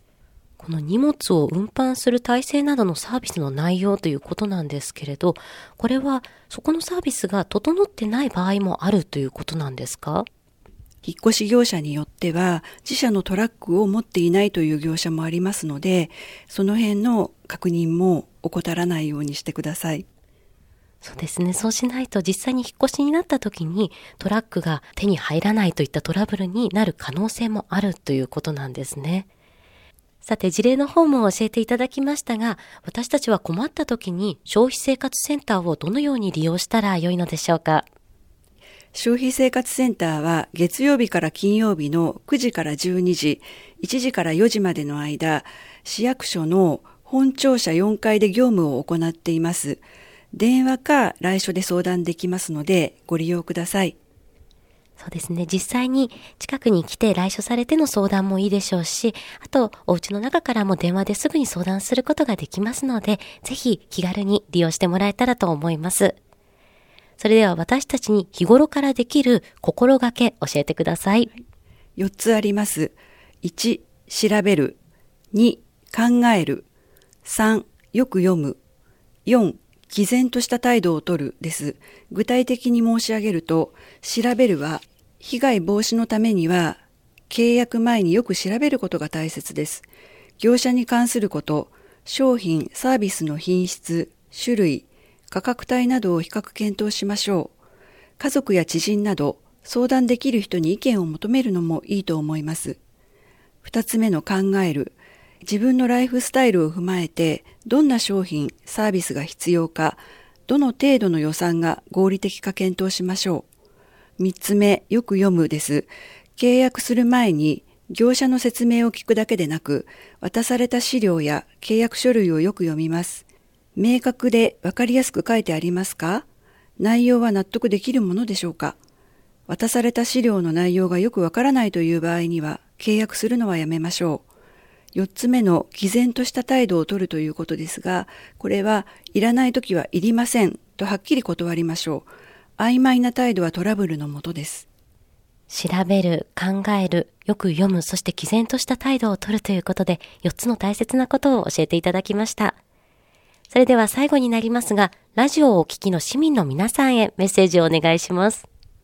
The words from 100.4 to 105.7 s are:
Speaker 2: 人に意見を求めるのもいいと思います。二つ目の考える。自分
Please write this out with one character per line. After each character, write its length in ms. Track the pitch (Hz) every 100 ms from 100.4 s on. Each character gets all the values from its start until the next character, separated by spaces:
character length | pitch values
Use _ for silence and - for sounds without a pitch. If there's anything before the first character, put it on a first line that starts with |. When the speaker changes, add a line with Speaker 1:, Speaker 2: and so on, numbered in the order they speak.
Speaker 2:
人 180 | 196 180
に 140 | 160
意 60 | 202
見 220 | 262 220
を 20 |
求 240 | 165 156 208
め 140 | 262
る 100 | 247
の 80 | 180
も 220 | 170 160
い 140 | - 202
い 60 |
と 120 | 190 160
思 200 | 151 156
い 60 |
ま 120 | 151
す。 240 | 160 - 131 _ _ _ _ _ _ _ _
二 240 | - 233
つ 140 | 220 226
目 100 | 220
の 140 | 170
考 340 | - 196 190 196
え 120 | 180
る。 200 | 143 - - _ _ _ _
自 160 | - 202
分 180 | 240